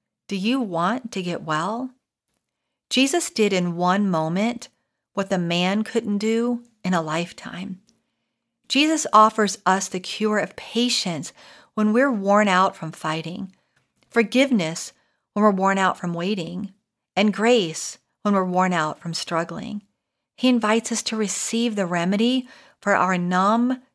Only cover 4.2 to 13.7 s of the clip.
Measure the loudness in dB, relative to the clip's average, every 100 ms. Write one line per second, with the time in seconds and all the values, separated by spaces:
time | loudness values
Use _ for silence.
4.2 | 0 0 -2 -4 -12 _ _ _ _ -6
5.2 | -2 -2 0 0 0 0 -2 -2 -2 -2
6.2 | 0 0 0 -4 -8 _ -2 -2 0 -4
7.2 | -4 -10 -14 -12 -12 -14 _ _ _ _
8.2 | _ _ _ _ -2 2 2 0 4 6
9.2 | 6 4 -2 0 0 0 -2 -8 -8 -4
10.2 | -2 0 -2 -8 -6 -2 0 0 -4 -6
11.2 | -10 -16 -20 -20 _ -2 2 4 2 2
12.2 | 2 4 4 4 2 0 -10 -8 -6 -6
13.2 | -6 -10 -12 _ _